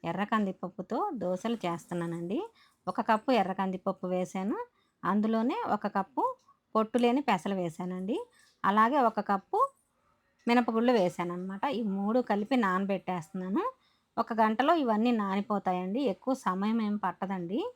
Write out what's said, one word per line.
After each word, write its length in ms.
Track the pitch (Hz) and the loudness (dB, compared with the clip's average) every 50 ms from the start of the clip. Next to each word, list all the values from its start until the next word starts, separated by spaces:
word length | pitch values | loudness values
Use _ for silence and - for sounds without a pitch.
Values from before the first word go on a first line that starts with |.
| - 165 | -4 -4
ఎర్ర 140 | 170 185 202 208 | -2 -2 -2 0
కందిపప్పుతో 680 | 233 220 208 190 185 _ - 180 - - 185 _ 214 262 381 415 330 226 185 | 0 0 0 -2 -4 _ -10 -12 -10 -10 -8 _ -4 -4 -2 -4 -4 -4 -2
దోసలు 340 | 180 185 185 - 226 233 220 - | -2 -4 -2 -2 -4 -4 -2 -2
చేస్తున్నానండి. 760 | 175 170 165 - - 180 175 170 170 170 170 170 175 196 294 415 466 _ _ - _ _ _ _ - | -4 -4 -4 -6 -6 -6 -4 -4 -4 -4 -6 -6 -4 -4 -4 -4 -6 _ _ -20 _ _ _ _ -8
ఒక 100 | 185 - 226 - | -4 -4 0 2
కప్పు 220 | 226 214 - - 262 226 | 0 0 2 2 2 2
ఎర్ర 120 | 190 185 190 - | 2 0 -2 -2
కందిపప్పు 480 | 190 190 185 185 _ 196 190 - - 180 185 | -2 -2 -4 -4 _ -4 -4 -4 -4 -4 -2
వేశాను, 440 | 180 185 175 - 190 185 202 294 440 480 480 _ _ _ _ _ _ - 180 | -2 -2 -2 -4 -4 -4 -2 -4 -4 -6 -10 _ _ _ _ _ _ -2 0
అందులోనే 460 | 190 208 208 220 226 226 220 247 330 466 466 - - | 2 2 2 2 2 2 2 0 0 -2 -2 -2 -2
ఒక 120 | 208 - 202 - | -2 -2 -2 -2
కప్పు 260 | 202 190 - _ 294 427 523 508 _ _ _ _ _ _ _ _ | -2 -4 -2 _ -2 -2 -2 -2 _ _ _ _ _ _ _ _
పొట్టు 240 | 220 220 220 - 247 240 | 0 0 0 0 2 2
లేని 200 | 240 240 277 277 | 4 2 2 2
పెసలు 280 | - 214 180 - 202 196 190 | 2 0 0 0 -2 -2 -2
వేశానండి, 580 | 180 170 160 - 185 180 185 180 185 190 254 392 494 _ _ _ - _ _ _ - | -2 -4 -4 -6 -8 -6 -6 -6 -4 -4 -4 -4 -6 _ _ _ -20 _ _ _ 0
అలాగే 340 | 190 196 214 220 233 277 302 254 226 | 2 4 6 4 4 4 4 4 4
ఒక 120 | 214 - 202 - | 2 0 0 0
కప్పు 280 | 202 196 - _ - 415 523 554 _ _ _ _ _ _ _ _ _ _ _ _ _ _ _ 233 | -2 -2 -2 _ 0 0 0 0 _ _ _ _ _ _ _ _ _ _ _ _ _ _ _ 2
మినపగుళ్ళు 440 | 240 247 240 240 226 226 233 247 254 226 | 2 4 4 2 0 2 4 4 4 6
వేశానన్నమాట. 640 | 180 175 165 - 175 175 175 180 180 190 196 196 - 285 277 - | 4 2 0 -2 -4 -4 -4 -6 -6 -8 -6 -4 -4 -2 -2 -2
ఈ 40 | 233 208 190 | -2 -2 -2
మూడు 240 | 196 196 202 226 254 240 - | 0 0 2 2 2 2 2
కలిపి 280 | 220 202 208 208 269 254 226 | 0 -2 0 0 2 2 2
నానబెట్టేస్తున్నాను. 1000 | 190 180 185 196 196 202 185 - - 185 175 160 - _ 185 185 185 190 320 403 508 523 _ _ _ _ _ _ _ _ - 226 | 2 2 0 0 0 -2 -2 -2 -4 -6 -6 -6 -8 _ -8 -6 -2 -2 0 0 -2 -6 _ _ _ _ _ _ _ _ -4 -4
ఒక 100 | - 233 214 220 | -2 2 2 2
గంటలో 320 | 220 220 214 247 294 349 339 285 | 2 4 2 2 4 4 4 4
ఇవన్నీ 280 | 240 214 208 220 247 240 220 208 | 2 2 2 4 2 2 2 0
నానిపోతాయండి, 800 | 196 190 202 202 - 214 196 190 196 185 180 180 185 196 247 294 247 185 | 0 0 -2 -2 -2 -4 -2 0 0 -2 -2 -2 -2 -2 0 0 0 -2
ఎక్కువ 220 | - - - 269 262 - | -2 -2 -4 -4 -2 0
సమయం 340 | 202 185 190 196 214 220 233 220 208 | -2 -2 0 0 0 0 0 0 0
ఏం 80 | 208 208 - | -2 -2 -2
పట్టదండి 560 | 185 175 _ - 190 196 185 175 170 190 269 392 494 494 | -4 -4 _ -6 -4 -4 -4 -4 -4 -4 -4 -4 -4 -8